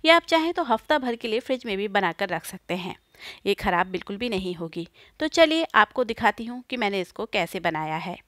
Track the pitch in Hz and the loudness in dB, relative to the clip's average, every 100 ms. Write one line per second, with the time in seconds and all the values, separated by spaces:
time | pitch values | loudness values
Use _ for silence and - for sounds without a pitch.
0 | 311 339 - 330 330 349 269 226 - 302 | 8 6 6 2 2 -2 0 0 2 0
1 | 254 233 233 220 - 262 240 196 208 202 | 0 -4 -2 -4 -2 -4 -2 -4 0 0
2 | 185 165 196 170 - 185 _ 180 180 - | 0 0 -4 -4 -6 -16 _ -6 -6 -10
3 | _ _ - - 196 202 208 175 185 185 | _ _ -20 -8 -4 -2 0 0 0 -4
4 | - 202 247 202 185 175 165 170 165 _ | -8 -6 -4 -4 -4 -6 -8 -8 -12 _
5 | - _ 311 - 320 320 330 220 214 - | -20 _ -2 4 6 4 2 2 2 0
6 | 240 226 214 208 226 247 247 247 208 196 | -4 0 0 0 -8 -12 -10 -4 -2 -2
7 | 175 - 214 214 170 185 170 160 156 156 | -6 -8 -6 -2 -4 -2 -4 -2 -4 -6
8 | 180 175 | -6 -12